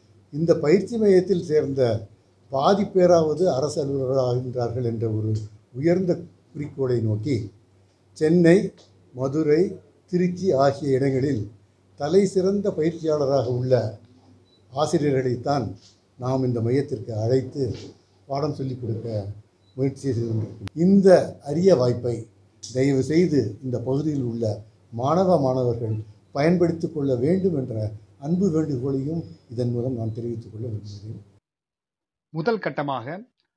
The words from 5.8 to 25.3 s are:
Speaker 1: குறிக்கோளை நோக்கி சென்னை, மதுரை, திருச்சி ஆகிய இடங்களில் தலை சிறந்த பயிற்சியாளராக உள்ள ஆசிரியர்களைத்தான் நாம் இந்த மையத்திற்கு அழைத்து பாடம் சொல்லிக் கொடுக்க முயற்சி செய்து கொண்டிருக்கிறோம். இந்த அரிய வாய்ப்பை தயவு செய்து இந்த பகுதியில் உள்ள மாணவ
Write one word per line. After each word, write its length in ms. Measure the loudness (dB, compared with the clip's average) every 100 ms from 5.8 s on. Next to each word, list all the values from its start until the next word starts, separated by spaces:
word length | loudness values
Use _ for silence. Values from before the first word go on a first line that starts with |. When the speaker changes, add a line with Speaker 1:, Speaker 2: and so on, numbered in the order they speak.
| 0 2 0 -2 -6 -20 _
Speaker 1:
குறிக்கோளை 500 | -12 -12 -4 -2 0
நோக்கி 500 | 0 -2 -2 -4 -6 -14 _ _ _ _ _ -2
சென்னை, 560 | 2 6 8 6 4 -6 _ _ _
மதுரை, 500 | -8 -4 -2 2 2 2 -4 -18 _ _
திருச்சி 420 | -2 0 0 0
ஆகிய 420 | 2 2 2 0 0
இடங்களில் 480 | 2 0 0 -2 -6 -12 _ _ _ -8
தலை 260 | 0 2 4
சிறந்த 460 | 2 0 0 -2
பயிற்சியாளராக 760 | -2 -2 -2 -2 0 2 2 0
உள்ள 520 | -2 2 2 2 -6 -18 _ _ _ _ _ _
ஆசிரியர்களைத்தான் 960 | -4 0 0 0 0 0 -2 -2 -2 -4 -8 -18 _ _ -10
நாம் 240 | -4 -2
இந்த 180 | 0 0
மையத்திற்கு 520 | 0 0 -2 -6 -8
அழைத்து 500 | -4 0 0 0 -4 -6 -6 -12 -20 _ _ -10
பாடம் 260 | -4 -4
சொல்லிக் 280 | -4 -8 -8
கொடுக்க 260 | -8 -8 -6 -8 -8 -12 -20 _ _ -4
முயற்சி 260 | -4 -2
செய்து 260 | -4 -4 -4
கொண்டிருக்கிறோம். 440 | -4 -6 -10 -12
இந்த 360 | 0 4 8 8 8 6 -6
அரிய 320 | -6 2 4 6
வாய்ப்பை 400 | 4 0 -4 -6 -8 _ _ _
தயவு 400 | -8 -2 2 2
செய்து 560 | 2 2 4 2 0 -4
இந்த 140 | -6 -6
பகுதியில் 440 | -2 -2 -2 -2
உள்ள 220 | -4 -4 -4 -4 -10 _ _
மாணவ 480 | -6 -2 2 4